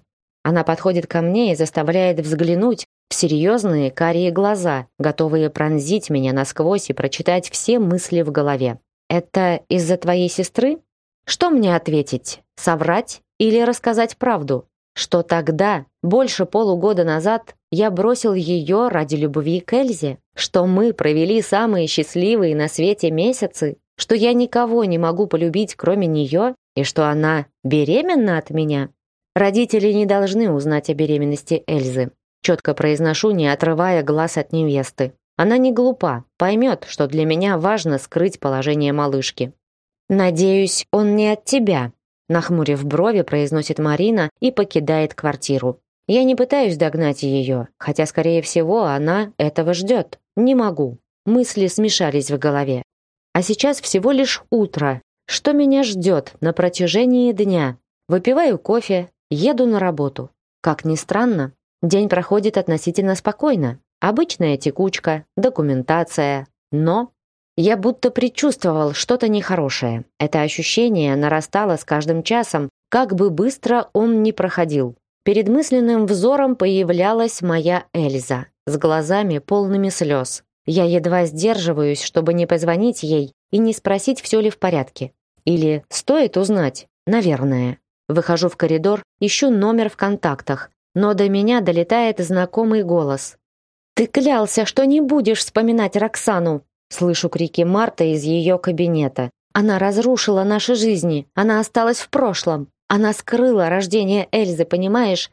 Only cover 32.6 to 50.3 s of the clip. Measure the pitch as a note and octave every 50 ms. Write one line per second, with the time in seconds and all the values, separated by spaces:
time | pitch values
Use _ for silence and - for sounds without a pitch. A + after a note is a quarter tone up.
32.6 | - - C#3+ - - D3+ D3+ D3 E3 D#3 D#3 - - A3 G#3 F3 D#3 C#3+ C#3+ -
33.6 | - E3 D#3+ D#3 F3 F#3 F#3 E3 C#3+ C#3 D3+ D#3 D#3+ E3 - D#3+ C#3 - - D#3+
34.6 | D#3+ D3+ C#3 C#3 C3 - - - C3+ C3 - _ _ _ _ - E3+ G#3 A#3 B3+
35.6 | B3+ C4 A#3+ A#3 B3 B3+ B3+ B3+ - D#3+ B2+ A#2+ B2+ _ _ - E3+ F#3 G#3 A3
36.6 | B3 C4+ G3 C3+ - - - - D3+ C3+ D3 D#3 D#3 D#3+ D#3 E3 F#3+ G3+ G3 D#3+
37.6 | D#3+ F#3+ A3 G#3+ D#3 E3 C#3+ C3+ - - - E3 F3 G3 F3+ - - C#3 C3+ C3
38.6 | C3+ D3 D3 D3+ D3 C#3+ C#3+ D3 C#3+ C#3+ C#3 C3+ C3 - - - B2+ B2+ - _
39.6 | _ _ _ _ _ _ _ _ _ - G3 G3 F#3+ F3+ E3+ D#3+ F#3 F#3+ F#3+ G3
40.6 | G3 F#3 - - - _ - G#3 G#3+ G#3 G#3 G#3+ G#3+ G#3+ G#3+ G#3+ - - - C#4
41.6 | A#3 G3+ F3+ C3+ B2 A#2+ - _ _ _ _ _ _ - E3 E3+ E3 - F3 E3
42.6 | D3+ C#3+ D3 C#3 C#3+ C#3+ C#3+ E3+ F3+ A3+ A3+ G3 E3 - - D3 D3 C#3 D#3 D#3
43.6 | D3+ - D#3 - D#3 D3+ D3 D3 F#3 A3 A3+ G#3 D#3+ D3+ - - A#3 B3+ B3 -
44.6 | G3+ G3 - E3 D3 D3 D#3+ D#3 D#3 D3+ - - - D3+ C#3+ C3+ - - C#3 C3
45.6 | B2 B2+ B2 - _ _ _ _ _ - G3+ B3+ C4 B3+ C4 A#3+ B3+ B3+ C#4+ C#4+
46.6 | C4 G3+ E3 D3 E3 D#3 D#3 D#3+ E3 D3 C#3 - - C#3 C3+ C#3 C3 B2+ C3 B2
47.6 | A#2 - _ - - - D3 - D#3 D3+ - - D#3+ E3 E3+ E3 D#3 - - E3+
48.6 | D#3+ D#3+ G3+ A#3 G#3 D#3 C#3 C#3 D3 D#3+ F3+ G3+ G#3+ G#3 - - D3+ D3+ D3 -
49.6 | D#3+ E3 F3+ E3+ F#3 G3+ B3+ B3+ - - - - _ _